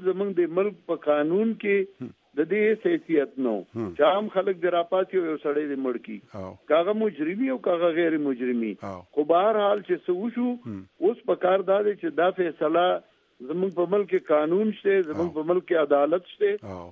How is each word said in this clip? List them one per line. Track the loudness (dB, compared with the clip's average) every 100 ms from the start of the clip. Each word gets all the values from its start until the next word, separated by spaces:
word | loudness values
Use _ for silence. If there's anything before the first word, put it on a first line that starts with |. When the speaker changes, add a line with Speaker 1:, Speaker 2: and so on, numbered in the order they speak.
| -2
Speaker 1:
زموږ | -2 -2 0
د | 0 0
ملک | -2 -4 -6
په | -4 0
قانون | 2 2 2 0 0
کې | 0 0 0 -8 -14
Speaker 2:
هم. | -16 _ -4
Speaker 1:
د | 0
دې | 2 2
هیڅ | 2 2
حیثیت | 0 2 0 0 -2
نه | -2
و. | -2 -4 -6
Speaker 2:
هم. | -6
Speaker 1:
چې | 2 4
عام | 4 0
خلک | -2 -2 -2
دې | 0
راپاڅي | 0 0 0 0 -2
او | -2
یو | -2
سړی | -2 -2 -2
دې | -4 -4
مړ | -4 -8
کړي. | -14 -14 -14
Speaker 2:
او. | -14 -12 0
Speaker 1:
که | 2
هغه | 2 0
مجرمي | -2 -2 -4 -2 -2
او | -2 0
که | 0
هغه | 2 2
غیر | 2 0 -2
مجرمي. | -2 -2 -2 -4 -6 -10
Speaker 2:
او. | -12 -6 -2
Speaker 1:
خو | 2
بهرحال | 4 4 2 2 0 -2
چې | -4
څه | -2 -4
وشو، | -4 -2 -2 -4 -8
Speaker 2:
هم. | -10 -12 -2
Speaker 1:
اوس | 0 0 -2
په | 0 2
کار | 2 2
دا | 2 0
دی | -2
چې | -4 0
دا | 0 0
فیصله | -4 -2 0 2 2 0 -6 _ _ -16 -8
زموږ | -4 -2 -2
په | 0 0
ملک | 0
کې | -2 2 2
قانون | 2 2 0 -2
شته، | 2 2 2
زموږ | -2 -4
Speaker 2:
او. | -2
Speaker 1:
په | -2
ملک | -2 0
کې | 0 4
عدالت | 4 4 0 -2 -2
شته. | -2 -2 -8 -12
Speaker 2:
او. | -14